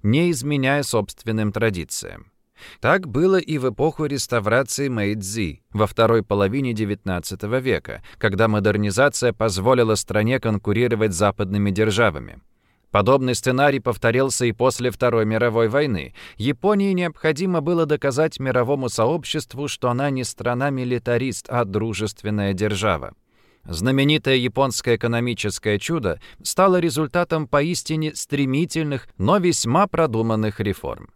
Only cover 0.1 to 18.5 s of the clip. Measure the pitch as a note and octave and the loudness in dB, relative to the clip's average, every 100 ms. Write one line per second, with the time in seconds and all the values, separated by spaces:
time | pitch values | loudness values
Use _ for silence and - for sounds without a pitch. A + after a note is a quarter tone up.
0.1 | C3+ F3 C#3+ C#3 D3 C3 C#3+ C#3 A2+ G2+ | 2 2 0 -2 -2 0 0 0 -2 -2
1.1 | - A2+ A2 G#2+ G#2 A2+ F2+ D#2 - G1+ | -8 -6 -2 -2 0 -2 -2 -8 -10 -10
2.1 | G1+ - _ _ _ - - B2+ F#3 E3+ | -16 -20 _ _ _ -20 -4 0 0 0
3.1 | B2 F#3 F#3+ - D3+ B2+ G2+ D3+ - D3+ | 0 2 2 0 -2 -2 0 -2 -2 -4
4.1 | C#3 - A#2+ G2+ A#2+ C3 - C#3 A#2 G2+ | -4 -2 -2 2 0 0 -4 -2 -2 -2
5.1 | G#2+ F#2+ A2+ F2 C#2+ _ G#2 G#2+ - A2+ | -2 -6 -4 -4 -6 _ -2 -2 2 4
6.1 | A#2 G2+ G2+ G2 C3 C3 A2 G#2+ G2+ G2 | 4 2 0 2 0 -4 -2 -4 -4 -4
7.1 | F2 - F#2+ G#2 B2+ C3 F2+ - G#1+ - | -4 -6 -10 -4 -2 0 -2 -4 -16 -16
8.1 | - G#2+ G2 A2 G#2+ G#2 G2+ G#2 F#2+ C#3 | -4 -2 2 4 4 2 2 0 2 2
9.1 | - B2 - A2 F#2 G#2 B2+ A2 G#2+ - | 2 -2 0 -2 0 2 4 4 0 0
10.1 | G#2+ A2 C3 A2+ G#2 - G#2 A#2+ A2 A2 | 0 2 0 0 -2 0 0 0 2 0
11.1 | F2 G#2 - G2 G2+ G2+ F#2+ G#2+ G2 A2+ | 2 0 0 -2 0 0 2 2 4 2
12.1 | D2 G1+ G1+ _ _ _ _ _ G2+ G#2 | 0 -14 -18 _ _ _ _ _ 2 4
13.1 | C3+ B2+ A#2+ C3 B2+ C#3+ C#3 - - A#2 | 4 2 0 0 2 2 2 -2 0 0
14.1 | A#2+ C3+ - A#2+ G#2 C3 - B2 - B2 | 2 0 0 -2 2 0 2 -4 0 0
15.1 | A#2 G#2+ A2 A#2+ A2 A2+ C3 D3+ F#2+ C2+ | 2 2 2 2 2 2 2 0 -2 -6
16.1 | - - - A#2 - G3 G#3 G3 F#3 F3 | -16 -20 -6 -4 0 0 2 2 0 -2
17.1 | - D#3+ C#3+ F#3 F3 D3 F3 D#3 D3 C#3 | -2 -2 0 0 0 0 0 0 0 0
18.1 | B2+ D#3+ - C3+ | 0 0 -2 -2